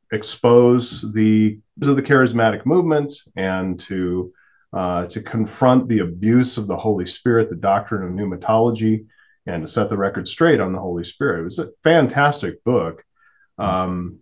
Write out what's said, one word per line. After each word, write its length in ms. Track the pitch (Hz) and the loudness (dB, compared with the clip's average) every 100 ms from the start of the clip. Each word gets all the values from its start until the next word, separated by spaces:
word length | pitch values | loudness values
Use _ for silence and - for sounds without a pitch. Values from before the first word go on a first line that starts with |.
| - | -10
expose 1040 | 110 - - 120 120 120 123 120 - 107 | -8 -8 0 6 6 6 4 0 -8 -6
the, 460 | 110 107 107 107 107 _ - | 0 4 4 2 -2 _ -4
of 120 | 143 139 | 0 0
the 60 | |
charismatic 640 | 139 139 120 117 135 104 131 | 2 4 4 4 2 2 0
movement 480 | 180 170 147 143 - _ 95 | 2 2 0 -2 -10 _ -6
and 440 | 95 95 92 87 | -4 -2 -4 -8
to, 520 | - 95 90 90 90 _ _ _ _ | -8 -6 -4 -4 -6 _ _ _ _
uh, 320 | 95 90 87 87 | -6 -2 -4 -4
to 160 | 110 | -10
confront 640 | - 113 107 - 127 127 120 | -6 -4 -4 2 4 4 2
the 120 | 107 | -2
abuse 580 | 87 87 107 123 123 117 | -2 -2 2 4 2 -4
of 100 | 98 | -6
the 80 | 87 | -4
Holy 300 | 110 101 90 | -2 -2 -4
Spirit, 440 | - 123 117 107 | -4 0 2 0
the 60 | 85 | -2
doctrine 480 | 98 101 - 104 | 0 0 -2 -6
of 100 | 90 | -6
pneumatology, 920 | 92 101 90 - 113 120 110 110 110 - _ _ _ 101 | -6 -6 -6 0 2 2 0 0 0 -4 _ _ _ -10
and 200 | 85 78 | -8 -4
to 60 | |
set 180 | - 101 | -4 -2
the 80 | 101 | -2
record 300 | 98 98 - | -2 -4 -8
straight 320 | - 165 120 | 0 2 4
on 140 | 92 | 0
the 60 | 95 | -4
Holy 240 | 92 87 | -6 -8
Spirit. 380 | 85 - 107 82 | -10 -4 -4 -2
It 20 | |
was 160 | 87 - | -6 -8
a 100 | 147 _ | -10 _
fantastic 800 | 160 165 135 143 147 - 90 - | 4 4 4 2 0 0 -8 -6
book. 400 | 117 117 82 - _ _ _ _ _ - | -2 0 -2 -10 _ _ _ _ _ -6
Um, 600 | 101 92 92 90 90 - | -4 -2 -2 -6 -8 -12